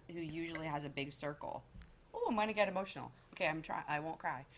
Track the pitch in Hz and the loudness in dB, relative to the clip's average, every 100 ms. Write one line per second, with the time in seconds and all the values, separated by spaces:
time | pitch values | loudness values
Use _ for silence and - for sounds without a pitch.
0 | - 170 160 160 165 160 160 147 143 139 | -6 -4 -4 -2 -2 -2 -2 -2 -2 -2
1 | 139 - 147 147 - - - - - - | -2 -2 -4 -2 -4 -6 -8 -14 -16 -18
2 | - - 466 220 214 214 196 185 196 - | -10 0 2 4 4 6 4 4 -2 -4
3 | 120 - - - 170 156 160 165 - 147 | -8 -12 -14 2 2 2 0 -2 0 0
4 | 160 - 170 131 139 | 0 -2 -2 -2 -6